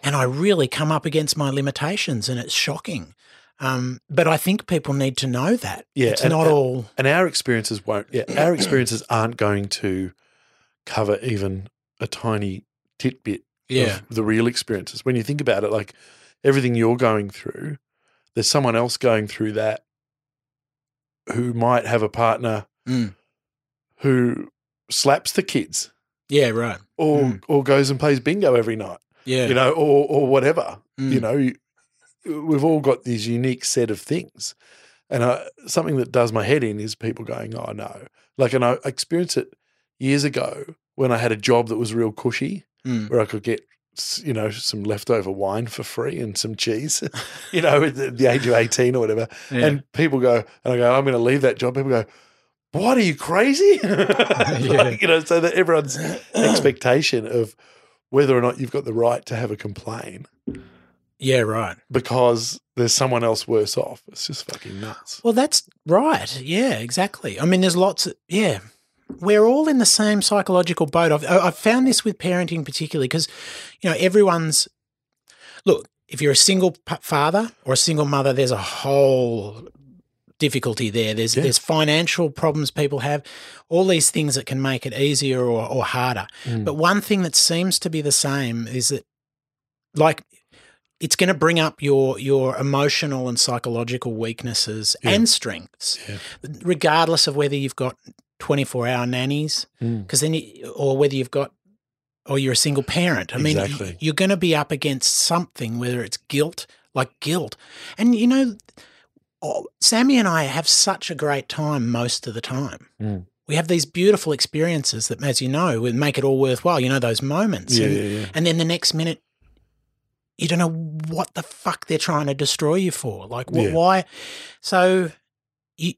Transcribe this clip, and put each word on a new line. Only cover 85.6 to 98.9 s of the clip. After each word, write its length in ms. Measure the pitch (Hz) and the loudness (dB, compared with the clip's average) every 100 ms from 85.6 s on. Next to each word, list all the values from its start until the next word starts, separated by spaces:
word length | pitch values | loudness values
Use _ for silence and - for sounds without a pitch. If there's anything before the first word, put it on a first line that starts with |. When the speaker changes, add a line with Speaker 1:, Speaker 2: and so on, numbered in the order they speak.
| 113 | -2
Speaker 1:
or 160 | 131 | -2
harder. 440 | 107 123 127 113 90 - | -2 -2 -2 -2 -8 -12
Speaker 2:
Mm. 200 | - 113 | -6 -4
Speaker 1:
But 120 | 107 147 | -4 0
one 260 | 170 202 | 2 2
thing 220 | - 202 | 0 -2
that 120 | 175 - | 2 2
seems 440 | - 170 185 - | 2 0 0 -2
to 100 | 180 | -2
be 120 | 160 | -2
the 100 | 147 | 0
same 560 | 139 143 139 127 117 113 | 0 0 -2 -2 -4 -6
is 220 | 127 117 | -4 -2
that, 140 | 135 - _ _ _ _ _ _ _ _ - | -4 -10 _ _ _ _ _ _ _ _ 2
like, 280 | 156 - _ _ _ _ _ _ _ _ | 2 2 _ _ _ _ _ _ _ _
it's 160 | 160 - | -4 0
gonna 180 | 185 | 2
bring 260 | 165 156 170 | 2 2 2
up 220 | 156 - | 0 -2
your, 380 | 143 135 135 131 | 2 2 2 0
your 360 | 135 135 131 131 | 0 2 2 -2
emotional 720 | 139 139 143 - 151 135 127 | -2 0 0 0 -2 -4 -4
and 100 | 120 | -2
psychological 720 | - 120 123 117 120 123 127 | -2 -2 -4 -4 -4 -6 -6
weaknesses 840 | 110 113 113 123 107 - 110 104 - | -6 -6 -6 -6 -4 -4 -4 -4 -2
Speaker 2:
Yeah. 80 | - | 0
Speaker 1:
and 160 | 202 226 | 2 2
strengths, 680 | - 117 87 90 _ - - - | 0 -2 -10 -14 _ -8 -8 -10
Speaker 2:
Yeah. 100 | 101 - - - 151 | -14 -14 -16 -16 -8
Speaker 1:
regardless 640 | 175 165 165 156 165 165 - | -4 0 2 4 2 2 0
of 100 | 139 | 2
whether 200 | 143 143 | 0 0
you've 200 | 135 - | -4 -4
got 200 | 127 - - - _ _ | -6 -6 -20 -20 _ _
twenty-four 480 | - 143 131 127 | -2 0 0 -2
hour 180 | 120 | -2